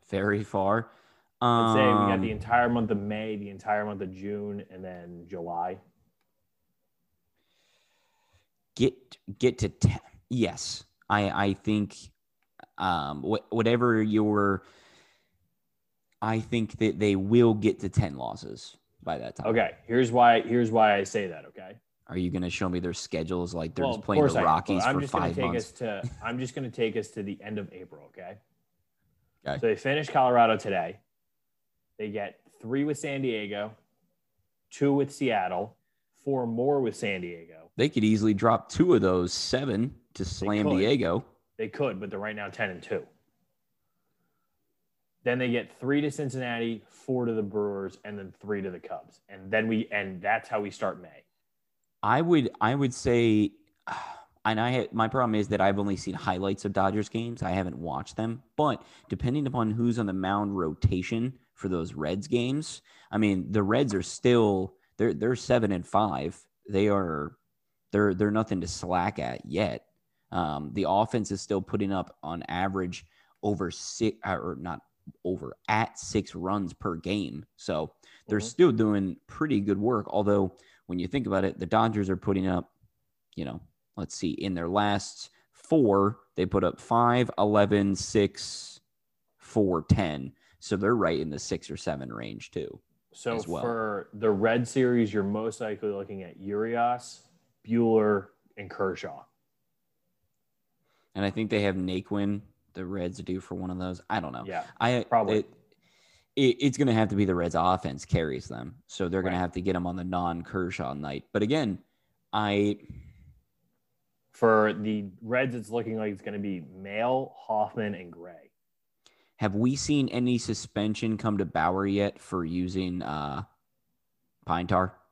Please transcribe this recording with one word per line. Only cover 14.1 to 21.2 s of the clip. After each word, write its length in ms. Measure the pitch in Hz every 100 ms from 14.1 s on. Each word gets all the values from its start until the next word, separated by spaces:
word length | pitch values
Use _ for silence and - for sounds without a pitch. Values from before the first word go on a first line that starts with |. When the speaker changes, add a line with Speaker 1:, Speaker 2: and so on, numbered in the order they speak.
| 107 107 104 101 98 - - - _ _ _ _ _ _ _ _ _ _ _ _ _
Speaker 1:
I 180 | 107 113
think 380 | 110 120 107 -
that 180 | 110 82
they 180 | 104 95
will 380 | 98 120 117
get 260 | 110 104 -
to 80 | 98
ten 260 | - 92 67
losses 600 | 62 52 - 58 - - _ _
by 140 | - 71
that 180 | 58 -
time. 120 | -
Speaker 2:
Okay. 240 | 113 92 - -
Here's 260 | 120 123
why, 300 | 120 120 117
here's 300 | 113 120 117
why 240 | 113 107 101
I 80 |
say 240 | 95 110